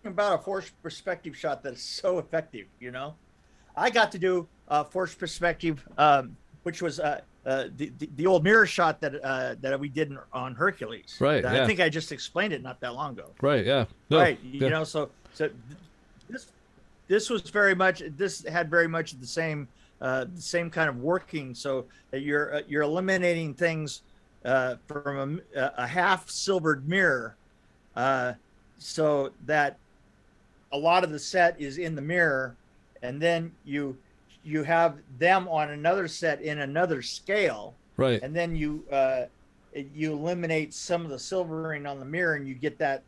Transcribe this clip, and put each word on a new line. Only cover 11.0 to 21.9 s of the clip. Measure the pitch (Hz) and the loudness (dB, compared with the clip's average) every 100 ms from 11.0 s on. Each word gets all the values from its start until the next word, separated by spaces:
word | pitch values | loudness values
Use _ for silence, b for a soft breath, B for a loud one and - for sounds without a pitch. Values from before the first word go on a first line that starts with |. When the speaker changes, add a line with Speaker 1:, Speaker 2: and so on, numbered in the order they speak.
| - - | -14 -2
Speaker 2:
Right, | 135 151 | 2 4
Speaker 1:
I | 127 123 | 4 4
Speaker 2:
yeah. | 156 | 4
Speaker 1:
think | 185 | 4
I | 165 | 2
just | 156 156 | 2 -6
explained | 143 - 170 208 | -10 -6 -2 -2
it | 143 | -4
not | 127 127 | -8 -8
that | 123 | -8
long | 123 147 | -6 -8
ago. | 113 71 - | -8 -16 -2
Speaker 2:
Right, | 139 135 | 2 2
yeah. | 101 139 110 - _ | 4 2 0 -6 _
No, | 156 | 6
Speaker 1:
Right, | 175 131 | 6 2
you | 127 139 | -8 0
Speaker 2:
yeah. | 135 | 2
Speaker 1:
know, | 156 | 2
so, | 156 160 143 _ - | 0 -4 -4 _ -20
so | - 151 | -4 -4
th-, | 123 117 160 - _ _ - - | -4 -20 -20 -20 _ _ -20 -16
this, | 247 - _ _ _ - _ - | -16 -16 _ _ _ -20 _ 0
this | 202 214 | 2 2
was | 226 - | -4 0
very | 208 196 | 4 4
much, | 185 190 180 160 143 | 6 2 2 -10 -4
this | 190 - - | -4 -4 -2
had | 170 160 | -2 2
very | 170 165 | 4 4
much | 165 160 131 | 0 -4 -10
the | 127 | -8
same, | 165 160 151 131 b b _ | -4 -2 -4 -8 b b _
uh, | 131 131 127 | -2 -2 -4
the | 180 | -10
same | - 175 170 | -4 -4 -2
kind | 160 156 | 0 0
of | 120 | 0
working, | 139 180 - 156 131 | -2 -2 -2 -8 -8
so | 120 143 135 123 | -8 -4 -4 -6